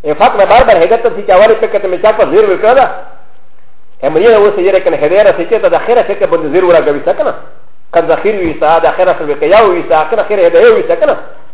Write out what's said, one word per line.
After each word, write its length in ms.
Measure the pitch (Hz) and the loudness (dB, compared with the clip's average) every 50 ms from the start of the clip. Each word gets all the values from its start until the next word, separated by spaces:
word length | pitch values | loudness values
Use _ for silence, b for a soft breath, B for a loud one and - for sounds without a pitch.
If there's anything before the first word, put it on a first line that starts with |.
| - | -4
انفاق 320 | 151 151 - 196 254 - | -4 -2 2 0 0 2
نه 100 | 208 196 | 2 2
بار 180 | - 208 240 262 | 4 4 4 6
بار 120 | - 214 | 4 4
هدایت 280 | 170 165 185 220 233 - | 4 4 2 2 0 0
ته 60 | 233 - | -4 -4
شي 80 | 202 202 | -4 -2
چې 40 | - | 2
اولې 240 | 185 180 208 226 220 - | 4 4 6 4 4 0
فکر 180 | - 202 - 196 | 0 -2 -2 -4
ته 80 | - | -2
مې 140 | 190 180 170 - | -4 -4 0 0
چا 80 | 214 | 0
په 140 | 214 226 208 139 | 2 2 0 2
زیر 120 | 147 202 214 202 | 2 2 2 2
ورکړه 240 | 185 - 208 214 254 | 0 0 2 2 4
ده. 120 | 269 247 - - - - - - - - - - - - - - - - - - - - - - - - | 4 2 0 -2 -10 -12 -14 -14 -14 -14 -14 -14 -14 -14 -14 -14 -14 -14 -14 -14 -14 -12 -12 -12 -6 -6
هم 140 | 139 156 | -2 -2
یې 120 | 175 190 233 | 2 4 4
اوس 260 | 226 214 202 208 - | 4 6 4 2 2
یې 200 | - 180 190 190 | 0 0 2 0
رکنه 220 | 185 185 175 165 | 2 0 0 -2
هدایت 300 | 143 147 151 175 202 214 | 0 -2 0 2 4 4
راسي 180 | 202 - - 165 | 2 2 0 -2
چې 160 | - 226 208 | -2 -2 0
ته 60 | 202 180 | 0 0
د 80 | 165 | 0
خیره 240 | 160 - - 240 240 | 0 0 0 0 0
فکر 260 | - - 202 - 202 | 0 -2 -2 -4 -2
باندې 200 | 160 165 165 156 147 139 | -2 -2 -2 -2 -2 0
زیر 100 | 180 185 | 0 2
ورګوي 380 | 175 170 160 139 147 147 143 - | 4 2 2 2 0 -4 -2 -2
څه 80 | 170 190 | -4 -2
که 60 | - 302 | -2 -2
نه؟ 100 | 254 - - - - - - - - - - - - - | -4 -4 -8 -12 -14 -14 -14 -14 -14 -12 -12 -12 -2 -2
کنځ 180 | 170 160 151 165 - | -2 0 0 -2 -2
خیر 140 | - 202 220 | -2 -4 -4
وي 180 | 196 180 160 147 - | -4 -4 -6 -4 -2
څه، 180 | - 147 165 165 165 | 0 0 0 2 2
د 80 | 156 | 0
خیره 220 | - - 185 185 165 - | 0 0 0 0 0 -2
سره 80 | 160 | -4
وکیا 320 | 147 143 - 160 147 185 214 233 | -6 -4 -4 0 2 4 4 4
وي 180 | 202 180 170 151 - | 2 0 -2 -2 0
څه، 200 | 165 156 156 - | 0 0 0 0
که 60 | 226 | -2
نه 80 | 214 196 | -4 -2
خیر 160 | - 208 196 | -2 0 0
هدایت 340 | 175 170 170 170 208 240 220 | 2 2 4 4 4 6 4
وي 100 | 196 - | 4 2
څه 120 | - 170 - | -2 -2 0
که 60 | 311 | 0
نه؟ 120 | 302 233 - - - - - - - | -2 -2 -4 -6 -14 -14 -14 -12 -14